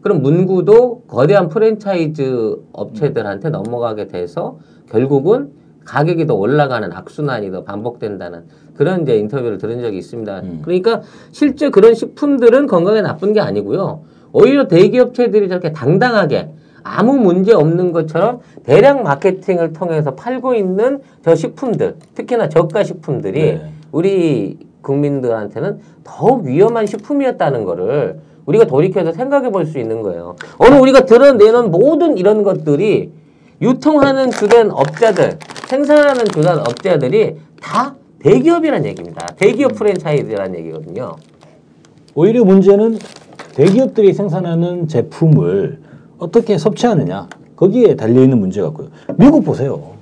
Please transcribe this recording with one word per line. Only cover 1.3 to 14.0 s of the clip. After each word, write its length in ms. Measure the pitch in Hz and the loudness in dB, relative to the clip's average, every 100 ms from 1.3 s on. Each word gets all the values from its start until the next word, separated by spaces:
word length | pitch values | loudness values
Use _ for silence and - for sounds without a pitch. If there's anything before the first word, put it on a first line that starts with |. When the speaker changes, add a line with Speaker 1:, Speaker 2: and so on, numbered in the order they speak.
| 202 175 | 2 2
Speaker 1:
프랜차이즈 1040 | 214 220 214 202 185 156 151 135 127 110 80 - | 0 0 -2 -4 -4 -4 -4 -4 -2 -4 -6 -12
업체들한테 760 | - 101 110 147 151 107 98 156 | -14 -12 -6 -4 -4 -6 -6 -6
넘어가게 580 | 101 107 120 117 107 101 | -6 -8 -6 -6 -6 -10
돼서 480 | 92 87 160 208 254 _ _ _ | -8 -8 -8 -10 -12 _ _ _
결국은 640 | 110 135 139 143 240 285 - _ _ | -2 0 0 2 0 -2 -14 _ _
가격이 420 | - 131 156 165 147 | -8 -2 -2 -2 -2
더 80 | |
올라가는 560 | 110 101 147 139 98 98 | -2 0 0 0 -2 -8
악순환이 600 | 85 - - 147 120 101 | -12 -16 -10 -8 -6 -8
더 140 | 92 | -12
반복된다는 800 | 80 101 117 117 113 98 90 85 85 _ _ | -12 -12 -12 -10 -12 -10 -14 -16 -20 _ _
그런 280 | - 147 185 | -4 -4 -2
이제 160 | 151 113 | -2 -2
인터뷰를 400 | 104 139 120 101 | -2 -6 -6 -8
들은 240 | 107 120 | -8 -8
적이 160 | 120 98 | -8 -10
있습니다. 420 | 87 117 107 95 | -12 -12 -12 -12
Speaker 2:
음. 200 | 92 82 | -12 -12
Speaker 1:
그러니까 400 | 156 180 190 226 - - - | -6 -2 -2 -4 -8 -20 -20
실제 360 | - 294 285 294 | -4 -4 -2 0
그런 240 | 202 220 | 6 6
식품들은 720 | 226 - - 294 277 233 247 285 | 4 -2 -4 -2 2 4 4 2
건강에 360 | 190 175 220 | 0 0 0
나쁜 320 | 185 151 190 | -2 -4 -2
게 60 | 214 | 0
아니고요. 600 | 135 101 98 127 175 95 | 0 -4 -4 -4 -6 -10